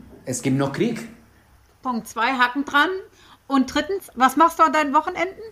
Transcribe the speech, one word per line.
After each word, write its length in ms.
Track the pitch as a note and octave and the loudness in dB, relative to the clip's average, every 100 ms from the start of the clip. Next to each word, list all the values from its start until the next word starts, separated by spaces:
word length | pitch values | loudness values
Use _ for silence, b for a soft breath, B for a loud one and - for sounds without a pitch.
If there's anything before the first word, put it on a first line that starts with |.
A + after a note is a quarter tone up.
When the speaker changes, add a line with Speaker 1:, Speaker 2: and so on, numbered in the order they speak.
| - - - | -20 -16 -8
Speaker 1:
Es 160 | B2+ | -4
gibt 160 | C3+ C3+ | -2 0
noch 160 | C#3 | 0
Krieg. 260 | D3 A3+ - - - _ _ _ _ _ _ | 0 -2 -2 -10 -18 _ _ _ _ _ _
Speaker 2:
Punkt 260 | C4 A#3 - | -6 -6 -6
zwei, 260 | A3 A#3 | -2 -2
Haken 320 | C4 B3 C#4 C#4 | 2 0 0 0
dran. 240 | C#4+ D#4+ F#4+ G#4+ b b b - | 2 0 -2 -10 b b b -2
Und 260 | C4+ B3+ | 0 0
drittens, 380 | D4 D4+ G4 - A#3 | -2 -2 -6 -6 0
was 200 | C4 C4+ | 2 4
machst 240 | E4 E4 | 2 4
du 40 | |
an 100 | D#4+ | 2
deinen 200 | D#4 D4 | 2 2
Wochenenden? 460 | C#4+ D#4 F4+ F4+ - A4 | 0 0 -4 -6 -8 -14